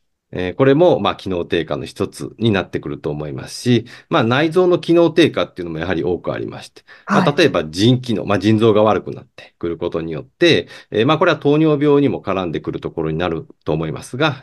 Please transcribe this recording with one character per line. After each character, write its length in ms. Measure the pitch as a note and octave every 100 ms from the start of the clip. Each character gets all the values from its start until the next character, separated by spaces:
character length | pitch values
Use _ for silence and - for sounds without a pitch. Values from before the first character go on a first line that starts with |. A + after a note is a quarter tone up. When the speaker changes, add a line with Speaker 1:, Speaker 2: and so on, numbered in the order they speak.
| _ _ _ -
Speaker 1:
え 140 | F2+
ー、 60 | F2+
こ 100 | C3+
れ 80 |
も、 260 | C#3 F3+ B2
ま 120 | G2
あ、 40 | E2+
機 140 | G2
能 160 | F2 E2
低 180 | F2
下 140 | D#2+ D2
の 80 | D2
一 220 | - G2+
つ 240 | - C#2+ -
に 100 | A2
な 140 | G2
っ 60 | F2
て 80 | -
く 100 | D2+
る 80 | D2
と 140 | D#2+
思 160 | D2 D2+
い 60 |
ま 140 | C2 -
す 60 |
し、 320 | - B2 A#2+ A#2+ - _
ま 120 | E3
あ、 20 |
内 260 | A2+ B2+ D#3+
臓 160 | E3+ F3+
の 140 | E3+
機 160 | E3 E3+
能 160 | E3+
低 180 | D#3+ C3+
下 140 | -
っ 100 | F2
て 80 | -
い 20 |
う 40 | F2
の 40 |
も 40 | D#2+
や 80 | E2+
は 80 |
り 100 | E2+
多 140 | F2+ F2
く 160 | D#2
あ 60 | A#1+
り 80 | A1
ま 120 | -
し 100 | -
て。 120 | - - - -
ま 120 | G3+
あ、 40 |
Speaker 2:
は 120 | F3
い。 40 | C#3+
Speaker 1:
例 60 |
え 60 | D#3
ば 160 | F2+ D#2
腎 360 | E2 A2+ B2+
機 140 | B2 G2+
能、 100 | F2
ま 120 | G2+
あ、 20 |
腎 180 | G#2 A2
臓 160 | A2+
が 80 | G#2
悪 220 | A2 G2
く 80 | -
な 100 | -
っ 60 | - -
て 180 | - _
く 100 | E2+
る 80 | E2
こ 140 | F2
と 100 | E2
に 100 | E2
よ 100 | D2+
っ 20 |
て、 460 | B1+ _ E3+ G#2+ - - -
え 140 | G2
ー、 20 | B2
ま 80 |
あ、 40 | D#3
こ 60 | F3
れ 60 |
は 40 | D3+
糖 220 | C#3+ D3
尿 200 | D#3+ C#3+
病 220 | D3 C#3+
に 80 | C#3
も 100 | E2
絡 260 | - F#2+ F2
ん 60 |
で 100 | D#2
く 100 | E2
る 80 | D#2+
と 100 | D#2
こ 140 | E2
ろ 80 | D#2
に 60 | D#2+
な 100 | F2+
る 180 | D#2+ D#2 _
と 100 | -
思 120 | D#2+ D#2+
い 60 |
ま 100 | -
す 160 | - B2
が、 240 | D#3 -